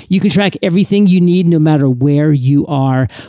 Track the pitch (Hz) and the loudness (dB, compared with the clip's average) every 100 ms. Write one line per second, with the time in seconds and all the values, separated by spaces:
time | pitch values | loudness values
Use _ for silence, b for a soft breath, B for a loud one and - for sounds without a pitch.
0 | B 185 190 165 196 - 196 180 190 202 | B -2 0 0 -2 -2 -2 -2 0 0
1 | 202 185 175 180 170 165 156 151 139 123 | 2 2 2 2 2 2 2 2 0 0
2 | 143 143 151 143 131 143 - 139 135 131 | 0 0 0 0 0 0 0 -2 -2 0
3 | 127 B | -2 B